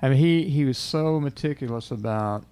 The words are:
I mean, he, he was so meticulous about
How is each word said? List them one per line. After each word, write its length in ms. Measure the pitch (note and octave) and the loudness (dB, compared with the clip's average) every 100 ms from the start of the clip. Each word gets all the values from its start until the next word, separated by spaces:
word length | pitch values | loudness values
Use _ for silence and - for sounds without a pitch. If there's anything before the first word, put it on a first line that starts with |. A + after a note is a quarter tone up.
I 60 | C3+ | 2
mean, 100 | C3+ | 4
he, 280 | E3 E3 D#3 | 6 4 2
he 140 | C#3+ | 0
was 140 | C#3 B2 | 0 0
so 420 | - D#3 D#3+ D#3 | -2 -2 0 0
meticulous 720 | C#3+ - D3+ C#3+ B2 A#2 - | -2 -4 -4 -4 -6 -6 -8
about 540 | A2 A2+ G#2+ G#2+ G#2 - | -6 -4 -2 -2 -4 -8